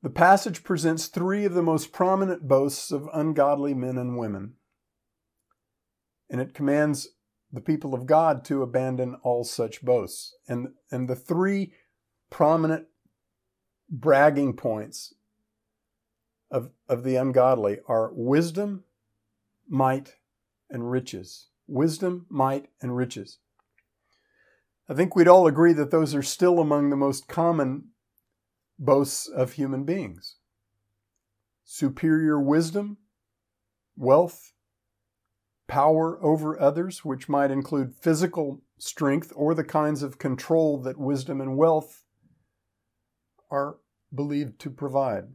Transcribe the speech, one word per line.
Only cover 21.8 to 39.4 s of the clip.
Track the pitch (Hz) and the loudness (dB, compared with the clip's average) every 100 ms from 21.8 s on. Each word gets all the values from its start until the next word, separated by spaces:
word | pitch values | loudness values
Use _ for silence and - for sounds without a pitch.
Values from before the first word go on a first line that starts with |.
| 160 156 185 180 175 | -2 0 -6 -6 -10
might, | 143 135 139 139 _ | -2 -2 -2 -8 _
and | 127 123 | -8 -4
riches. | 123 - 95 - _ _ _ _ _ _ _ _ _ _ _ _ _ _ _ | -6 -8 -16 -20 _ _ _ _ _ _ _ _ _ _ _ _ _ _ _
I | |
think | 135 180 | 0 0
we'd | - 170 | 6 10
all | 180 170 | 10 8
agree | 147 170 | 6 4
that | 156 147 | 4 2
those | 165 156 | 0 0
are | 143 | -2
still | 135 - 180 175 | -4 0 2 4
among | 156 147 143 | 2 2 0
the | 143 | 0
most | 139 135 - | -2 -2 -8
common | - 170 165 131 135 - _ _ _ _ _ _ _ _ _ | -2 0 0 -2 -4 -12 _ _ _ _ _ _ _ _ _
boasts | 135 139 139 - - | 2 2 2 -4 -8
of | - 127 | -4 -4
human | - 135 131 | -2 -4 -4
beings. | 139 185 127 87 - _ _ _ _ _ _ _ _ _ _ _ _ _ | -4 -6 -6 -12 -20 _ _ _ _ _ _ _ _ _ _ _ _ _
Superior | _ - 139 135 160 156 156 151 | _ -4 -4 0 2 2 2 2
wisdom, | 139 151 165 185 208 208 _ _ _ _ _ _ _ _ _ - | 2 2 2 -4 -6 -10 _ _ _ _ _ _ _ _ _ -6
wealth, | 127 143 170 - - _ _ _ _ _ _ _ _ _ _ _ _ | 4 4 4 -4 -20 _ _ _ _ _ _ _ _ _ _ _ _
power | 139 147 160 165 - | 2 4 4 0 -2
over | 160 156 151 156 | 0 0 -2 2
others, | 143 151 185 175 | 2 2 -6 -8
which | 151 131 - | -10 -10 -2
might | 143 139 | 0 0
include | 135 139 147 131 | 0 -4 -4 -4
physical | - 165 160 175 170 147 135 _ _ | -4 0 0 0 -2 -6 -8 _ _
strength | - - 143 143 165 | -16 -4 0 0 -4
or | - | -4